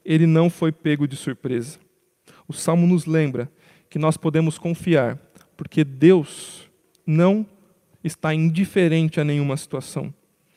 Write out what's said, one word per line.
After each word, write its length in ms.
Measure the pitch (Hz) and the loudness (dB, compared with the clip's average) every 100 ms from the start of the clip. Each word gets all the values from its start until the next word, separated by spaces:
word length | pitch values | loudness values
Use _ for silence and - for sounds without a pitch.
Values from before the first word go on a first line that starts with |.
ele 220 | - 160 165 | 0 2 4
não 240 | 160 175 | 4 2
foi 220 | - 160 | 0 -4
pego 360 | 156 156 147 143 | -2 -2 -2 -2
de 80 | 135 | -6
surpresa. 600 | 143 - 131 120 123 - _ _ _ _ _ _ - | -10 -8 -6 -6 -6 -14 _ _ _ _ _ _ -16
O 60 | |
Salmo 340 | - - 170 175 | -8 -2 2 4
nos 180 | 180 156 | 2 0
lembra 460 | 160 147 123 123 _ _ _ _ | -2 -2 -4 -8 _ _ _ _
que 80 | 151 | -4
nós 180 | 156 160 | -2 -2
podemos 400 | 165 156 160 - | -2 0 0 -2
confiar, 640 | 170 170 180 156 120 139 - _ _ - | -6 -4 0 2 0 -4 -14 _ _ -12
porque 280 | 151 156 | -4 -2
Deus 840 | 143 131 160 185 143 - - - - _ _ _ - | -2 4 4 6 2 -10 -20 -20 -20 _ _ _ -2
não 400 | 156 180 214 208 _ _ _ _ _ | 2 4 2 -4 _ _ _ _ _
está 300 | 170 - 156 | -10 -6 -2
indiferente 840 | 156 165 160 190 202 170 160 160 165 | 0 2 2 0 2 2 2 0 0
a 40 | |
nenhuma 320 | 147 147 143 135 | -2 -2 -2 -4
situação. 560 | - 135 - 143 135 - _ _ _ | -8 -12 -10 -10 -10 -14 _ _ _